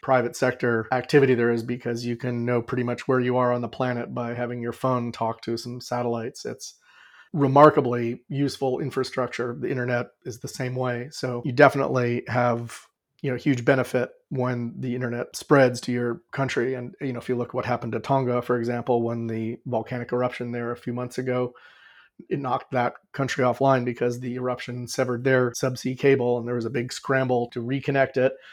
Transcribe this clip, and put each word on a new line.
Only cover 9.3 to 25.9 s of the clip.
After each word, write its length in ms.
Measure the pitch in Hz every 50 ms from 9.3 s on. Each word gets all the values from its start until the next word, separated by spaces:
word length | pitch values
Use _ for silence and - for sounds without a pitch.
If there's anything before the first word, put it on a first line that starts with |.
| - - 120 120 120
The 120 | - 120 110
internet 380 | 139 127 123 123 123 120 120 - _ _ _
is 140 | 139 113 117
the 80 | - 139
same 260 | - - 131 123 123
way. 320 | 127 127 127 120 120 123 151
So 300 | - - - 127 123 120 120
you 80 | 135
definitely 720 | 123 131 147 135 - 135 135 - 135 127 123 120 120 120 -
have, 520 | - 117 131 123 120 117 117 120 113 - - - _ _ _ _ _ _ _
you 100 | - 139
know, 60 | 123
huge 280 | 117 - 147 135 120 117
benefit 460 | 139 139 131 120 - - 127 120 - - _ _ _
when 460 | 151 131 123 127 123 120 120 117 -
the 160 | 131 131 127 120
internet 420 | 127 127 120 120 120 - - -
spreads 460 | - - - 151 139 131 123 120 117
to 100 | - -
your 300 | 123 123 120 120 117 - _ _
country. 440 | - - 135 127 - 139 117 131 131
And, 180 | 123 123 123 - _
you 120 | 147 135 120
know, 60 | 117
if 80 | -
you 80 | - 127
look 180 | 120 120 - -
what 120 | 127 110
happened 280 | 110 123 113 - 117 113
to 60 | 113
Tonga, 420 | - - 139 135 131 123 123 123
for 180 | 120 - 123 120
example, 420 | 117 117 120 120 117 - 123 117
when 240 | 117 117 117 117 117
the 300 | 113 113 113 113 110 123 - _
volcanic 480 | 127 120 110 113 - 127 123 120 - 127
eruption 380 | 123 123 123 - - 123 120
there 200 | 117 120 120 120
a 60 | 120
few 160 | 120 - 123 120
months 240 | 123 127 123 -
ago, 360 | - 127 127 123 127 123 120 - - - - - - - - - - _ _ _ - - -
it 100 | - 143
knocked 320 | 139 127 123 - - -
that 220 | - 127 120 - - - _ _
country 320 | - - 139 127 - - 127
offline 400 | 127 120 - 135 135 135 127 123
because 380 | 123 117 - 123 123 120 123
the 140 | 127 127 120
eruption 520 | 127 127 127 123 123 - - 123 123 117
severed 380 | - - - 131 123 123 120 123
their 260 | 135 131 127 123 120
subsea 480 | 120 - - 131 127 - - 131